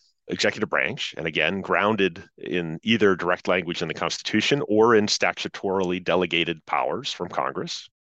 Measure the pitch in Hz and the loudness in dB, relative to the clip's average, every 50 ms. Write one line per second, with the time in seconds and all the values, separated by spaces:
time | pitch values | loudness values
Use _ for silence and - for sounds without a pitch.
0 | _ _ _ _ _ - - - - 104 98 - 104 - - 73 65 76 120 - | _ _ _ _ _ -8 -4 0 0 0 0 -2 -4 -2 0 0 0 -2 -4 -6
1 | - - - - 78 82 73 82 78 80 95 98 90 90 92 85 98 104 113 98 | -8 -8 -8 -8 -8 -4 -2 0 0 0 0 -2 -2 0 0 2 2 2 2 2
2 | 98 92 85 95 - - _ - - - 71 90 87 80 80 82 - 107 117 113 | 2 0 0 -4 -12 -20 _ -14 -8 -4 -4 -2 -2 -4 -6 -4 -2 0 2 4
3 | 107 101 92 82 87 87 90 - - - 90 92 85 82 85 - 87 80 78 - | 4 4 4 2 2 0 -2 0 0 0 0 2 0 -2 -4 -4 -4 -6 -4 -4
4 | 87 82 - - - - - 107 - - 147 143 - - 107 107 110 120 117 107 | -4 -4 -4 -6 -4 -2 0 0 2 2 0 0 0 2 4 4 6 8 6 6
5 | 104 101 - - - 90 87 - - 92 - - - 98 95 98 92 90 90 92 | 6 4 0 0 0 0 -2 -2 -6 -10 -8 -6 -4 -2 0 0 0 0 -2 -2
6 | 90 87 85 90 92 85 87 85 85 80 85 78 - - - 71 64 65 82 104 | 0 2 2 2 2 2 2 0 0 0 -4 -6 -6 -4 -2 0 0 0 -2 -4
7 | 139 - - - 90 87 - - 65 67 67 85 - - - - - - _ _ | -6 -8 -8 -8 -8 -6 -4 -2 -2 -2 -2 -4 -6 -6 -8 -10 -12 -16 _ _
8 | _ _ | _ _